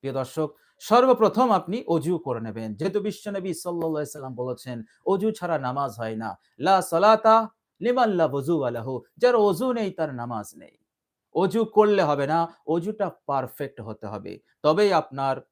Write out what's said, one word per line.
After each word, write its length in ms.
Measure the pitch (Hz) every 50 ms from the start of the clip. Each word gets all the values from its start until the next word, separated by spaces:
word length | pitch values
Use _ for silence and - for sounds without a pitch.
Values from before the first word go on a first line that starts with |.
প্রিয় 140 | - 135 135
দর্শক, 400 | 135 131 123 - - 156 147 - _ _ _ _ _
সর্বপ্রথম 720 | - - 214 240 247 262 254 247 220 202 - 208 254 247
আপনি 340 | 220 185 - - 185 240 254
অজু 320 | - 165 165 135 160 180 160
করে 220 | - 139 123 117
নেবেন, 340 | 113 113 101 110 113 110 107
যেহেতু 260 | 95 - 196 175 208
বিশ্বনবী 540 | 190 214 190 - - 214 202 196 180 190 170
সাল্লাল্লাহু 420 | 165 - 180 175 170 165 165 160
আলাইহি 140 | 151 151 -
সাল্লাম 240 | - 151 139 131 127
বলেছেন, 500 | 113 123 127 123 123 - 131 123 120 110 _ _ _ _
"অজু 240 | - 190 196 190 220
ছাড়া 280 | 214 - 180 175 170 147
নামাজ 400 | 135 127 127 139 139 135 113 113
হয় 180 | 117 110 110
না।" 200 | 110 113 110 90 - _ _ _ _
"লা 240 | 131 175 196 190 175
সালাতা 680 | - - 165 185 214 220 220 220 220 220 226 226 214 _ _ _ _ _ _
লিমান 300 | 165 233 247 254 254 220
লা 140 | 202 175 165
ওযু 440 | 143 131 143 131 139 175 160 139 123
লাহু", 340 | 120 117 113 131 131 120 - _ _
যার 200 | - - 247 247
অজু 360 | 233 208 208 185 156 240 262 247
নেই 180 | 233 220 190
তার 240 | 185 - 165 147 135
নামাজ 380 | 123 120 120 120 110 104 - -
নেই। 220 | - 92 - _ _ _ _ _ _ _ _ _ _ _ _ _
অজু 300 | 151 185 190 - 226 226
করলে 380 | 220 - 214 214 208 208 196 185
হবে 240 | 151 147 139 139
না, 220 | 139 156 165 165 170 - _ _
অজুটা 440 | - 160 170 170 202 214 214 202 175 - _ _
পারফেক্ট 540 | - 143 135 131 120 - - 147 131 - -
হতে 260 | 107 110 107 - -
হবে, 340 | 104 104 101 98 92 92 - _ _ _ _ _
তবেই 300 | - 160 180 208 202 190
আপনার 480 | 160 - - 131 139 135 135 135 - - _